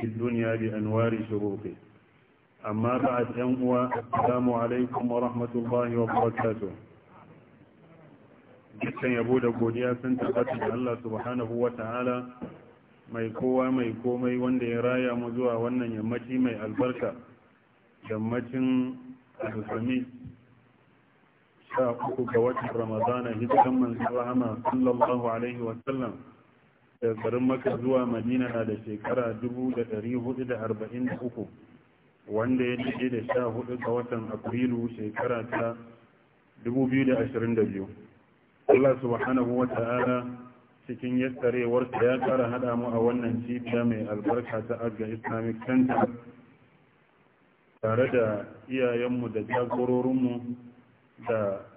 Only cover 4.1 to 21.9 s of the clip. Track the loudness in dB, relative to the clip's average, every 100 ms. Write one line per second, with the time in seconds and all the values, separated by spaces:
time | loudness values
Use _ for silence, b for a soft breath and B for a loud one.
4.1 | 2 2 4 2 2 2 0 0 0 0
5.1 | 0 0 -2 -2 -2 0 2 2 2 2
6.1 | 2 2 2 0 -2 -6 -8 -18 -20 -20
7.1 | -20 -20 -20 -20 -20 -20 -20 -20 -20 -20
8.1 | -20 -20 -20 -20 -20 -20 -8 -6 -2 0
9.1 | 2 2 4 2 2 0 2 0 0 0
10.1 | 0 2 0 0 0 -2 -2 -2 -4 -4
11.1 | -6 -4 -4 -4 0 0 -2 -6 -2 -2
12.1 | -2 -6 -12 -14 -14 -20 -20 -20 -20 -10
13.1 | -6 -4 -2 0 2 2 2 0 -2 -2
14.1 | 0 0 0 0 0 0 0 2 2 0
15.1 | 0 -2 0 0 0 0 0 -2 -2 -2
16.1 | -4 -2 0 0 0 -4 0 0 0 -4
17.1 | -4 -14 -20 _ _ _ _ _ _ -6
18.1 | -4 -2 -2 -2 0 2 2 0 -4 -14
19.1 | -20 _ -8 -6 -6 -4 -4 0 -2 -2
20.1 | -10 -18 -18 -20 _ _ _ _ _ _
21.1 | _ _ _ _ _ -4 0 0